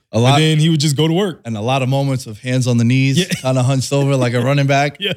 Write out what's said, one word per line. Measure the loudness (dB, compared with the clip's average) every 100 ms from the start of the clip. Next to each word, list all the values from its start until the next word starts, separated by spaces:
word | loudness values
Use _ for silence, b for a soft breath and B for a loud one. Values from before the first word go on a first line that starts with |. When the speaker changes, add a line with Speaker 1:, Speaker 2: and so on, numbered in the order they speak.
| _
Speaker 1:
A | 0
lot | 4 4
Speaker 2:
And |
then | 4 2
he | 2
would | 2
just | 0 0
go | 0
to |
work. | 0 -2 -6 -8
Speaker 1:
And | -6
a |
lot | -2 -2
of | 0
moments | 0 -2 -4 -8
of | -12
hands | -4 -2 0
on | 2
the |
knees, | 2 2 2 2
Speaker 2:
Yeah. | 0
Speaker 1:
kinda | -2 -2 0
hunched | 0 0 -2
over | -2 0 0
like | 0
a | 0
running | 0 0 0
back. | 0 0 -4
Speaker 2:
<laughs> |
Yeah. | -8